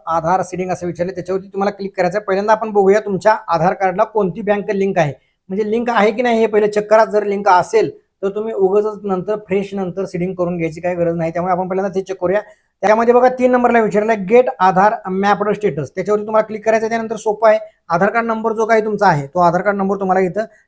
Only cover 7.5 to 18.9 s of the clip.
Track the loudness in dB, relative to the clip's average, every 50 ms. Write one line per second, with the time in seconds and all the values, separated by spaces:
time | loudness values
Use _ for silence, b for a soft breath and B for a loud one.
7.5 | 4 4 4 2 2 0 0 0 -2 b b b b _ -6 -6 -4 -4 -6 -6
8.5 | -2 0 2 2 2 2 0 0 -4 -6 -6 -4 -4 -4 -2 -4 -6 -6 -4 -4
9.5 | -4 -2 -2 -4 -6 -6 -6 -6 -6 -8 -8 -6 -6 -6 -6 -4 -4 -4 -4 -4
10.5 | -2 -4 -4 -6 -6 -6 -6 -4 -2 -2 -2 -2 -2 -2 -4 -4 -4 -4 -2 -2
11.5 | -2 -2 -2 -2 -2 -2 -4 -2 -4 -6 -6 -6 -6 -4 -2 -2 -2 -2 -4 b
12.5 | b b b b b _ 0 2 2 4 4 4 4 6 4 4 4 2 2 2
13.5 | 4 4 2 4 4 2 2 2 0 0 0 0 0 -2 0 2 4 4 4 4
14.5 | 2 2 2 2 4 4 4 4 2 0 -4 -6 -4 0 0 2 2 2 0 -2
15.5 | -2 -2 -2 -2 -2 -4 -6 -6 -8 -6 -2 -2 -2 -2 -2 0 0 0 0 0
16.5 | -6 -4 0 2 2 2 2 -2 -4 -4 -4 -6 -8 -4 -4 -4 -2 2 4 4
17.5 | 4 2 B B B B B -4 0 0 0 0 0 0 -2 -2 -4 -4 -2 -2
18.5 | -2 -2 0 2 2 2 2 0